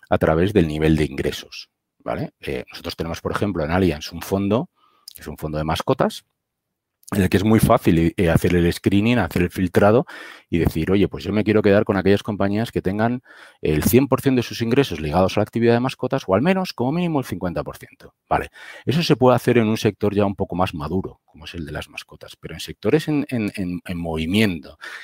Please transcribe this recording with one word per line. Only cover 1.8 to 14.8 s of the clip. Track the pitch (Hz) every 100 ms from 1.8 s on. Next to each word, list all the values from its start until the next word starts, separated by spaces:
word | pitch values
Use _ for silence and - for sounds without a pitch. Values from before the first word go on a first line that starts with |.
| _ _
¿vale? | - 62 143 -
Eh, | - 65 -
nosotros | - 82
tenemos, | - 82 82
por | 87
ejemplo, | 80 104 85
en | 76
Allianz | 87 92 76 -
un | 85
fondo, | - 98 101 110 175 _ _ _ -
que | -
es | -
un | 71
fondo | 76 76
de |
mascotas, | 78 80 - - 208 - - _ _ _ _ _ _ _ -
en | 104
el | 92
que | 95
es |
muy | 104 110
fácil, | - 135 - 82 82 -
eh, | 87
hacer | 80 95
el | 87 85
screening, | 82 - 98 107 123
hacer | 87 -
el | 87
filtrado | - 92 - 101 117 170 - - - _
y | 87
decir, | 80 - 80
"Oye, | 98 95
pues | 69
yo | 95
me | 101
quiero | 101 107
quedar | 101 98
con | 107 101
aquellas | 92 101
compañías | - 101 98 101 117
que | 95
tengan | 92 104 113 127 - - - _
el | - -
cien | - 117 139
por | 131
ciento | 143 131
de |
sus | 117 104
ingresos | 113 120